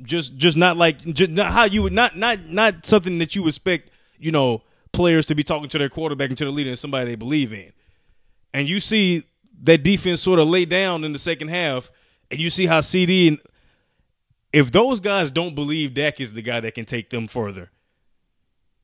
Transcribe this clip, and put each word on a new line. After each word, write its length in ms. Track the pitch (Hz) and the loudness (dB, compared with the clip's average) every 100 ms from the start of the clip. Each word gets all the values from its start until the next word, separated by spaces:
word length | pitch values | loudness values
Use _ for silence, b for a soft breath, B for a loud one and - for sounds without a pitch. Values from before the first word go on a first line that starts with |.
Just, 340 | 123 170 131 131 | -8 -6 -6 0
just 180 | 175 156 | 2 4
not 220 | 180 170 | 4 4
like, 260 | 170 139 165 | 2 0 -4
just 260 | 147 185 | 0 0
not 200 | 165 190 | 0 0
how 140 | 175 220 | 2 2
you 180 | 208 | 2
would, 80 | 196 | 0
not, 260 | 190 240 170 | 0 0 0
not, 280 | 226 214 160 | -4 -4 -4
not 400 | 185 220 165 - | 0 0 0 2
something 320 | 208 175 170 | 2 2 -4
that 180 | 160 202 | -4 -2
you 100 | 160 | -2
expect, 420 | - 190 170 - _ _ _ | -2 -2 -4 -6 _ _ _
you 140 | 160 | -2
know, 320 | 156 131 113 _ _ _ | 2 2 0 _ _ _
players 320 | - 180 160 - | 0 4 4 2
to 100 | 151 | -2
be 80 | |
talking 240 | 143 156 147 | -2 -4 -4
to 80 | 151 | -4
their 120 | 139 | -4
quarterback 400 | - 160 139 139 | -4 -6 -4 -4
and 80 | 131 | -4
to 80 | 143 | -6
the 60 | |
leader 180 | 143 135 | -4 -6
and 100 | 123 | -8
somebody 260 | 143 135 123 | -8 -6 -6
they 60 | 113 | -6
believe 360 | 117 151 123 | -2 -2 -2
in. 220 | 104 82 _ _ _ _ _ _ _ _ | -6 -18 _ _ _ _ _ _ _ _
And 160 | 139 143 | -6 -4
you 100 | 196 | -4
see 440 | - 214 190 170 - _ _ - | -2 2 2 0 -4 _ _ -2
that 200 | 131 165 | 4 4
defense 380 | 147 202 180 175 | 4 2 0 -2
sorta 220 | 185 180 | 2 4
lay 200 | 156 180 | 4 2
down 400 | 175 180 190 170 | 0 0 -2 -4
in 80 | 156 | -6
the 80 | 143 | -6
second 300 | 170 151 151 | -6 -6 -6
half, 420 | 175 165 127 - _ _ _ - | -4 -4 -4 -8 _ _ _ -12
and 80 | 135 | -4
you 100 | 165 | -2
see 160 | 180 175 | 0 2
how 140 | 160 | 2
C 240 | - 185 175 | 2 2 4
D 220 | 185 170 | 6 4
and 120 | 151 _ _ _ _ _ _ _ _ _ _ _ | 4 _ _ _ _ _ _ _ _ _ _ _
if 180 | 151 131 | 2 4
those 280 | 170 247 233 | 4 2 0
guys 320 | 202 196 156 | -2 -2 -2
don't 240 | 139 175 147 | -2 -4 -4
believe 380 | 143 160 143 | -4 -2 -2
Dak 260 | 127 147 143 | -2 -4 -4
is 140 | 123 | -10
the 80 | 110 | -10
guy 180 | 113 120 | -8 -6
that 160 | 113 117 | -6 -10
can 100 | 110 | -8
take 240 | 120 107 | -10 -8
them 180 | 120 110 | -8 -6
further, 440 | 123 104 95 87 _ _ _ _ _ _ _ _ _ _ _ | -6 -6 -8 -16 _ _ _ _ _ _ _ _ _ _ _